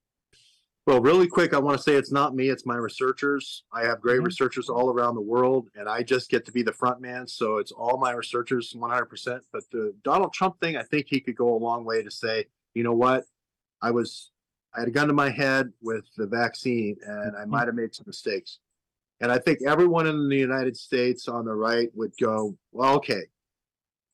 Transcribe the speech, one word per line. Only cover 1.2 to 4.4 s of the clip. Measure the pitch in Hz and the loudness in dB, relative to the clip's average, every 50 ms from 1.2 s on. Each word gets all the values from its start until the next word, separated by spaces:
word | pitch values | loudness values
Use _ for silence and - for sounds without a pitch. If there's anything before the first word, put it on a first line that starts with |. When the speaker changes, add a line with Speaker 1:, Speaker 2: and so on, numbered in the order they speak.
| 180 170 | 6 4
Speaker 1:
quick, | - 180 170 165 156 | 4 2 2 4 2
I | 143 | 2
wanna | 139 143 139 131 | 2 2 0 0
say | - - 147 | 2 4 4
it's | 139 131 - 139 | 4 4 2 2
not | 143 143 147 127 | 2 2 2 0
me, | 131 131 135 | 0 0 0
it's | 127 - - | 0 -2 -4
my | 123 120 120 | -4 -4 -4
researchers. | 117 104 - - 131 135 131 - 143 143 143 120 - - - - - _ - | -4 -6 -4 -2 0 0 0 0 0 -2 -2 -2 -4 -8 -14 -16 -16 _ -6
I | 117 117 | -2 -2
have | 117 117 - | -2 -2 0
great | - 120 123 127 | 2 2 2 2
Speaker 2:
Mm-hmm. | 170 180 | 2 0
Speaker 1:
researchers | 180 - | 0 0